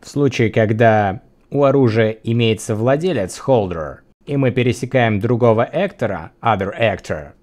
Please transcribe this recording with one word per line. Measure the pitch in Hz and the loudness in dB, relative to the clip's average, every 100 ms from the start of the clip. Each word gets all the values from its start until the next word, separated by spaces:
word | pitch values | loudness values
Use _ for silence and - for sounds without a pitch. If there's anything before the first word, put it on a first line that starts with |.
В | - | -8
случае, | - 143 - 113 | 0 0 2 0
когда | 117 110 110 117 110 101 90 _ _ _ | 2 0 4 4 4 0 -4 _ _ _
у | 139 | 0
оружия | 143 135 127 107 110 110 | 2 4 2 2 0 -2
имеется | - 117 117 104 - | -4 0 0 0 -4
владелец, | 107 117 143 180 147 92 - - | -2 0 0 0 -4 -4 -8 0
holder, | 127 98 85 76 65 _ _ | 0 0 -6 -10 -12 _ _
и | - 143 | -6 -2
мы | 131 | 0
пересекаем | 127 123 117 123 131 117 104 | 0 0 -2 -2 0 2 0
другого | 113 123 120 110 123 | 0 2 4 2 0
актора, | 147 190 - 117 90 80 _ | -2 -4 -4 -6 -6 -10 _
other | 117 104 95 - | -2 0 -2 0
actor | 113 95 - 82 73 - | -2 -2 -6 -10 -10 -20